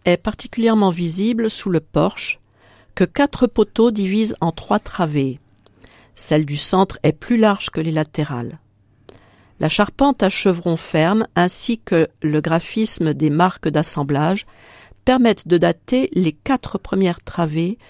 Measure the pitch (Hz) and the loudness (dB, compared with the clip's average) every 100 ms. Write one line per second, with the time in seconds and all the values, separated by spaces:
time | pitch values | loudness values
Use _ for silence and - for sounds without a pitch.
0 | - 175 - - - - 226 220 196 170 | 0 0 0 -8 -10 -2 2 4 2 2
1 | 170 175 220 226 220 - 196 165 - 160 | -4 -2 -2 0 -2 -4 -2 -2 0 0
2 | 170 - - - _ _ _ _ _ - | 0 -2 -8 -10 _ _ _ _ _ -2
3 | 180 - 285 - 247 - 208 - 233 214 | -2 2 0 2 0 2 0 2 2 2
4 | 190 208 220 - 165 - - 208 - - | -2 0 -2 -2 -4 -4 -2 -4 -2 -4
5 | 165 147 135 131 _ _ _ _ - - | -2 0 -2 -4 _ _ _ _ -20 -20
6 | _ - - 156 147 147 - 202 196 - | _ -10 0 0 0 -2 0 2 0 0
7 | 147 - - 233 214 196 - - 160 156 | -2 -2 -2 2 4 2 -4 -6 -4 -2
8 | 151 - 147 123 120 156 _ _ _ _ | -4 -4 -6 -6 -8 -12 _ _ _ _
9 | - - _ _ _ _ 160 - 208 - | -20 -20 _ _ _ _ -2 0 -2 2
10 | 277 262 196 - 202 175 170 165 - 165 | 0 2 0 0 0 0 -2 -4 -2 0
11 | 160 220 220 - - - - 233 - 170 | 2 0 0 0 0 0 -4 -4 0 0
12 | 156 - 156 151 151 165 - - 220 - | 0 -2 -2 0 0 -2 -2 -2 -2 0
13 | 160 139 151 151 180 - 156 147 147 - | -2 0 0 2 0 0 -2 0 -2 -2
14 | 143 139 156 196 - - - - - - | -2 0 0 -2 -6 -20 -20 -20 -20 -4
15 | - 254 233 202 - 175 170 170 - 254 | 0 4 4 2 2 2 4 0 -2 0
16 | 262 180 170 151 - 262 - 196 - 190 | 0 0 0 -2 -4 -4 -4 -10 -4 0
17 | 190 175 - - 160 156 170 226 - | 0 -2 -8 -4 -2 -2 -4 -6 -14